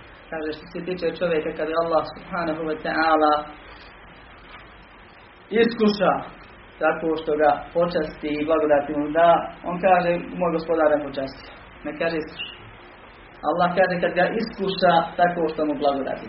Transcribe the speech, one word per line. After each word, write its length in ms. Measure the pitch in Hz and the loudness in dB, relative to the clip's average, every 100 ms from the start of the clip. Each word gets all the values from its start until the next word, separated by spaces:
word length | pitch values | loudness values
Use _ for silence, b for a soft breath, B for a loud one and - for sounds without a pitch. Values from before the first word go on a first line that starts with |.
| - - - | -20 -20 -10
Kaže, 180 | 160 156 | -6 -6
što 140 | 147 - | -8 -10
se 140 | 175 | -8
tiče 320 | 175 180 165 165 | -6 -2 -2 0
čovjeka, 340 | 175 156 160 | 0 0 0
kada 200 | 151 156 | -4 -2
je 120 | 165 | 0
Allah 200 | 170 156 - | 2 0 0
subhanahu 480 | - - 185 165 156 156 | -8 -8 -4 -4 -4 -4
wa 80 | 156 | -4
ta'ala 480 | 165 156 160 156 151 151 - - - - - - - - - - - - - - - - - - - - - | -4 0 2 4 4 4 0 -14 -20 -20 -20 -20 -20 -20 -20 -20 -20 -20 -20 -20 -20 -20 -20 -20 -20 -20 -2
iskuša, 640 | 220 233 - 208 202 170 - - - - - - - | 2 2 4 2 4 2 0 -4 -16 -20 -20 -20 -2
tako 260 | 156 160 160 156 | 0 0 -2 -2
što 120 | 160 147 | -2 2
ga 80 | 151 143 - | 4 2 0
počasti 540 | 170 175 175 147 - 151 | -2 0 0 -4 -6 -6
i 180 | 147 151 | -4 0
blagodati 440 | 156 151 143 143 147 | 2 4 2 2 -4
mu 80 | 151 | -2
da, 180 | 160 170 160 - - | 4 6 4 0 -10
on 120 | 175 175 | -8 0
kaže, 300 | 196 175 175 175 - 175 | 2 2 2 -2 -4 -4
„Moj 120 | 170 | -2
gospodar 360 | 160 165 160 151 | -2 -2 0 2
me 140 | 143 139 | 2 -2
počasti.” 380 | 139 135 - - - - - | -8 -8 -10 -18 -20 -20 -14
Ne 80 | 151 151 | -12 -6
kaže, 180 | 170 160 | -4 -4
„Iskuša.” 360 | 156 - - - - - - - - - - - 147 | -6 -12 -14 -16 -20 -20 -20 -20 -20 -20 -20 -8 -4
Allah 200 | 170 175 190 | 0 0 2
kaže, 160 | 180 175 | 2 0
kad 120 | 175 | -2
ga 100 | 175 185 220 | 0 0 0
iskuša 520 | - - 185 - 175 170 - - | -6 -4 -4 2 4 4 2 2
tako 260 | 175 175 156 | 2 2 -2
što 80 | 156 | -2
mu 100 | 151 | -2
blagodati 520 | 135 143 135 127 - | 0 0 0 -2 -6